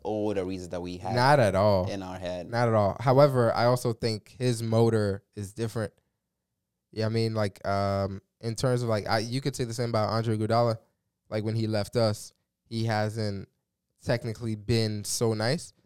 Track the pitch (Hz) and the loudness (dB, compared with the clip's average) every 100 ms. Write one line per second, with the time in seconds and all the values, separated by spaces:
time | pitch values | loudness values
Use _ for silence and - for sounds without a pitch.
0 | - 110 104 98 92 95 90 87 90 90 | -6 -2 -2 -2 -4 -6 -8 -8 -8 -8
1 | 92 117 131 147 107 95 104 98 95 101 | -4 2 4 6 4 4 4 4 0 -4
2 | 92 90 90 90 85 117 120 110 98 - | -8 -8 -8 -8 -6 -2 2 4 2 0
3 | 127 131 143 127 113 - 120 127 123 113 | 2 6 6 6 2 4 2 2 0 -2
4 | 117 107 - - 127 113 113 113 117 110 | -2 -4 -8 -4 -2 -2 2 4 4 4
5 | 104 98 _ - 98 104 113 117 104 _ | 0 -2 _ -12 -10 -6 -6 -4 -8 _
6 | _ _ _ _ _ _ _ _ _ 107 | _ _ _ _ _ _ _ _ _ -4
7 | 110 113 113 110 104 - - 98 101 98 | -2 0 0 0 -2 -2 -2 0 2 0
8 | 98 98 _ _ 113 110 131 123 120 107 | -2 -6 _ _ -8 -2 0 0 0 -2
9 | 95 110 117 127 139 - 120 117 117 113 | 0 0 0 -4 -4 -4 -6 -4 -2 0
10 | 104 113 113 107 107 113 120 113 _ _ | 0 0 0 0 2 2 2 0 _ _
11 | _ _ - 110 107 110 110 107 101 120 | _ _ -6 -4 -2 -2 0 -2 0 2
12 | 110 104 - _ _ _ - 113 113 107 | 2 0 -8 _ _ _ -8 -4 0 0
13 | 107 113 107 98 98 _ _ _ _ _ | 0 -2 -4 -6 -12 _ _ _ _ _
14 | - 120 120 104 120 107 104 117 110 107 | -4 -4 -4 -8 -6 -6 0 0 2 -4
15 | 101 - 113 107 110 170 - _ | -6 -2 0 0 0 -2 -6 _